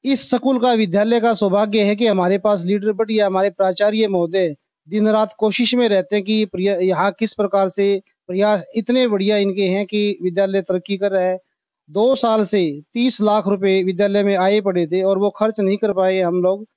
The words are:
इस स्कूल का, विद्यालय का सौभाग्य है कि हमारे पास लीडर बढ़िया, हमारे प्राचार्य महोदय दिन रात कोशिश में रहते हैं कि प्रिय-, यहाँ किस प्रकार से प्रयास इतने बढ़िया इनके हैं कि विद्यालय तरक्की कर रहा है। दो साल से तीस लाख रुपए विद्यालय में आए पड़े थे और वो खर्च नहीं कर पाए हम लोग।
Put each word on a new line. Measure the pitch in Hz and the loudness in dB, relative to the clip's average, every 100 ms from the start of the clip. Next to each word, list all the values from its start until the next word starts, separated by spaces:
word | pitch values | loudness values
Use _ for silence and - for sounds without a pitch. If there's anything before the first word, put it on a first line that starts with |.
इस | 254 269 - | -2 -2 -2
स्कूल | 247 247 254 | -2 0 0
का, | 247 | 2
विद्यालय | 226 208 180 214 233 | 2 2 0 2 2
का | 226 | 2
सौभाग्य | 220 202 196 214 214 | 0 0 2 0 0
है | 202 208 | 0 2
कि | 233 | 0
हमारे | 190 180 196 | 2 0 0
पास | 208 202 | 0 0
लीडर | 175 208 208 | 0 -2 -2
बढ़िया, | 202 220 220 202 | -2 -2 0 0
हमारे | 185 196 | 0 -2
प्राचार्य | 175 190 185 208 214 220 | 0 -2 2 0 0 0
महोदय | 190 170 190 175 147 _ _ _ | 0 0 0 -2 -4 _ _ _
दिन | 202 214 | -2 2
रात | 214 214 - | 2 0 -2
कोशिश | 214 196 233 | -2 0 -2
में | 247 240 | 0 2
रहते | 196 185 208 | 0 0 -4
हैं | |
कि | 190 220 | -2 -2
प्रिय-, | 214 180 190 190 | -2 -2 -2 0
यहाँ | 185 170 196 185 | 0 0 -2 -2
किस | 220 | -6
प्रकार | - 202 196 190 | -4 -2 0 0
से | 175 202 196 - _ - | 0 0 -2 -6 _ -8
प्रयास | 185 208 208 - 220 | -2 0 0 -2 -8
इतने | 226 254 247 | -2 0 0
बढ़िया | 202 196 214 | 0 0 0
इनके | 196 190 190 | 0 0 -2
हैं | 190 202 | -2 -2
कि | 214 208 180 | -2 -2 -2
विद्यालय | 180 175 196 196 | -4 -2 0 -2
तरक्की | 185 185 180 196 | -2 -6 -4 -4
कर | 202 | -2
रहा | 190 | 0
है। | 185 185 _ _ _ _ _ | -2 -4 _ _ _ _ _
दो | 165 233 | 0 0
साल | 262 233 220 | 2 0 0
से | 202 208 170 143 - | 0 0 0 -4 -10
तीस | 233 247 - | -2 -2 2
लाख | 214 214 190 | 2 2 0
रुपए | 202 196 190 | 0 2 2
विद्यालय | 185 180 202 202 | 0 0 0 2
में | 202 196 | 0 2
आए | 185 208 | 2 2
पड़े | 196 180 165 | 0 -2 0
थे | 180 | 0
और | 190 196 | 0 2
वो | 202 | 0
खर्च | - 220 220 | 0 -2 0
नहीं | 196 202 | -2 0
कर | 214 | -2
पाए | 190 185 190 | 0 0 2
हम | 175 180 | 0 0
लोग। | 180 196 220 | 0 -2 -6